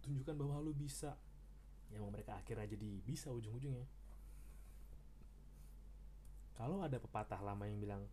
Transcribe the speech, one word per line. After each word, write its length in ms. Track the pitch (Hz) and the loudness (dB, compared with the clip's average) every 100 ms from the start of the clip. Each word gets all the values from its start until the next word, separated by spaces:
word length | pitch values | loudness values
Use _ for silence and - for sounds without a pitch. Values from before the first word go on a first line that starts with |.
tunjukkan 320 | 139 139 147 151 | 4 2 4 4
bahwa 240 | 139 143 | 6 6
lu 160 | 151 143 | 4 4
bisa." 400 | 147 - 147 143 - - - - - - - | 2 2 0 -2 -8 -12 -12 -12 -12 -12 -6
Ya, 140 | 104 | -2
emang 100 | 104 | 0
mereka 240 | 104 104 101 | 0 0 -2
akhirnya 320 | - 110 104 | 0 2 2
jadi 320 | 104 107 98 | 2 2 2
bisa 320 | 104 135 147 | 2 2 2
ujung-ujungnya. 560 | 120 107 120 139 123 131 - - - - - - - - - - - - - - - - - - - - - - - - - - - | 0 2 0 2 2 0 -6 -8 -8 -8 -8 -8 -8 -8 -8 -8 -8 -8 -10 -10 -10 -12 -10 -10 -10 -10 -10 -10 -10 -8 -8 -8 0
Kalau 260 | 117 196 | 2 4
ada 160 | 165 123 | 4 2
pepatah 400 | - 107 107 95 | 2 0 2 2
lama 240 | 101 101 | 2 2
yang 160 | 101 104 | 2 2
bilang 220 | 104 101 101 | 2 2 -2